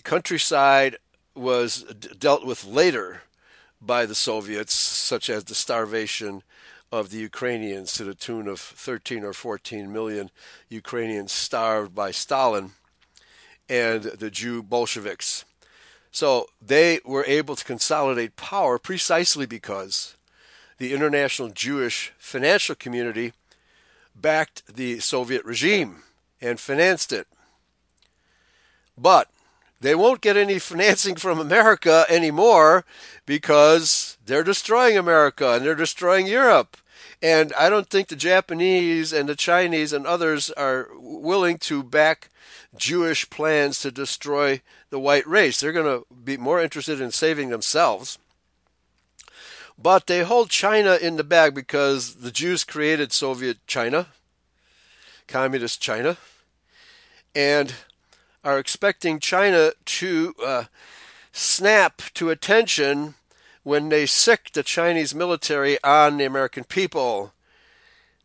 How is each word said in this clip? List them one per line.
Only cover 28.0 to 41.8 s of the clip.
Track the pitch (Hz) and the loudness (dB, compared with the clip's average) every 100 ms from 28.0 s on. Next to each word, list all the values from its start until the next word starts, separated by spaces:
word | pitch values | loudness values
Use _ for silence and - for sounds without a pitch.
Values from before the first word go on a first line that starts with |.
| _ _ _ _ _ _ _ _ _ - | _ _ _ _ _ _ _ _ _ 0
But | 151 170 - _ _ _ _ _ | 6 6 4 _ _ _ _ _
they | 131 | 0
won't | 160 226 247 | 4 4 4
get | 214 202 | 2 2
any | 202 190 | 2 0
financing | - 175 208 196 202 165 | -4 0 2 2 0 -4
from | 185 160 | -2 -2
America | 151 208 220 202 170 160 165 | 2 4 6 4 6 6 6
anymore | 170 165 151 226 190 156 180 - - - - - | 2 2 4 6 8 8 6 2 -16 -20 -16 -6
because | 147 - 147 147 170 160 - - - | -4 4 6 8 6 4 -2 -4 -10
they're | 107 143 | -4 -2
destroying | 165 196 - 233 247 202 | 0 -2 0 4 4 4
America | 175 160 143 - 135 | 4 4 4 2 0
and | 120 | 0
they're | 143 | 0
destroying | 156 160 - 170 190 190 | -2 -2 -2 2 2 2
Europe. | 233 262 160 - - _ - - - | 2 6 6 4 -8 _ -20 -20 -4
And | 165 160 156 | 2 4 4
I | 135 165 | 4 4
don't | 208 190 | 4 0
think | 196 196 | -2 -2
the | 151 | -4
Japanese | 160 185 - 165 185 185 170 165 156 | 0 2 0 -2 2 2 0 -2 -2
and | 156 143 | -2 -4
the | 147 | -4
Chinese | - 175 180 160 151 | 0 2 2 -2 -2
and | 147 139 | -4 -4
others | 175 160 151 - | -2 0 -2 -4
are | - 139 131 117 | -4 -4 -4 -6
willing | - 123 156 156 196 175 170 | -14 -16 -10 -2 0 0 -2
to | - 147 | -6 -6